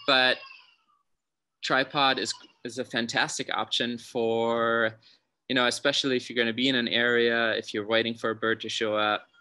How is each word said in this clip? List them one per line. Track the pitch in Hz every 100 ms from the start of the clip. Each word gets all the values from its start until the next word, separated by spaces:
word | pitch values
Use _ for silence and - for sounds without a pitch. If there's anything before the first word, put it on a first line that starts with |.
| -
but | 131 127 120 - - _ _ _ _ _ _ _ _ _ _
tripod | - 135 135 151 135 127
is, | 90 - - _
is | 123 117
a |
fantastic | 120 123 117 117 156 - -
option | - 110 - 120 120
for, | - 120 113 113 117 117 117 117 110 113 _ _ _ _ -
you |
know, | 127 120
especially | - 143 143 139 127
if | -
you're | 120
gonna | 117
be | 113 131
in | 131
an | 117
area, | 107 120 120 117 117 113
if | 104 -
you're | 110 104
waiting | 113 117 117
for | 117
a | 110
bird | 113 110
to | 110
show | - 110 107
up, | 107 104 - _